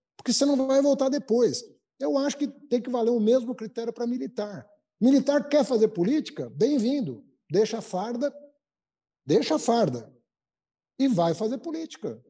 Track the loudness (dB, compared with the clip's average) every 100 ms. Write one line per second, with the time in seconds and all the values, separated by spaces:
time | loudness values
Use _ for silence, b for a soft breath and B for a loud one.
0 | _ -8 -4 0 2 2 2 2 4 4
1 | 2 2 0 2 2 0 -10 _ _ -8
2 | -2 0 0 -2 -6 -8 -2 -2 0 -2
3 | 2 2 4 2 0 -8 -10 -8 -8 -6
4 | -4 -4 -6 -8 -8 -10 -18 _ _ 0
5 | 4 4 4 0 2 2 2 2 2 2
6 | 0 -2 -4 -10 -10 -2 0 2 0 -2
7 | -4 -8 -16 _ -4 0 0 -4 -8 -6
8 | -6 -4 -6 -6 -20 _ _ _ _ _
9 | _ _ 0 0 2 0 0 2 0 -2
10 | -10 _ _ _ _ _ _ _ _ -2
11 | 0 2 0 0 -4 -6 -8 -10 -10 -12
12 | -12 -12 _